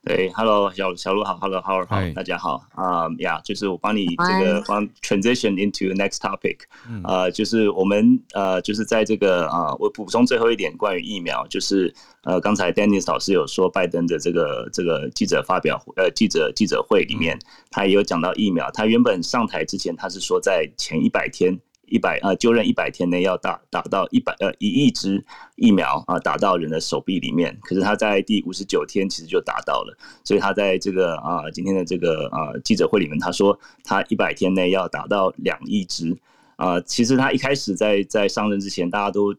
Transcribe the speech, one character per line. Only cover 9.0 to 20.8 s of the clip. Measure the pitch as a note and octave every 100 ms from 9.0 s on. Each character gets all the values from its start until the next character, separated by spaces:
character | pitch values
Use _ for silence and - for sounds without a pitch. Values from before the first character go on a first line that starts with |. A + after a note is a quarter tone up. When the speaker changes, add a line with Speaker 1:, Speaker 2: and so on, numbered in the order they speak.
Speaker 1:
这 | G#2+ G#2+
个， | G2+ F2+ D#2+
啊， | D#2+ D#2 C2+
我 | G#2
补 | - F#2
充 | A2+
最 | B2 A#2+
后 | A2+
一 | A2
点 | E2+ -
关 | G#2 F2+
于 |
疫 | E2 G2+
苗， | E2+ B1 B1+
就 | G2
是， | - G2 F2+ _ - _
呃， | - F2+
刚 | G2+
才 | G2+ F2+
Dennis | E2+ G#2 G2 F2
老 | C2
师 | -
有 | F#2 D2
说 | - F#2
拜 | G2 F2+
登 | F2 E2+
的 | D#2+
这 | F2
个， | E2+ D2+ B1+ A#1
这 | -
个 | F2 D2+ D2
记 | - G2+
者 | D#2+ D2+
发 | F2+
表， | D2+ D2+ - -
呃， | F#2
记 | - G#2+
者， | - D2
记 | - G2
者 | A#1+ -
会 | G#2
里 | C#2+
面， | - D#2+ C#2
Speaker 2:
嗯。 | - - _
Speaker 1:
他 | -
也 | G2
有 | G2
讲 | G2+ E2+
到 | F2+
疫 | - G#2
苗。 | F2 C2
他 | - A2
原 | A#2
本 | B2 F#2
上 | - B2 A2
台 | E2+
之 | D#2 F#2+
前， | F2
他 | E2 F#2+
是 | F#2
说 | - F2+
在 | G2 F2+ D2+
前 | -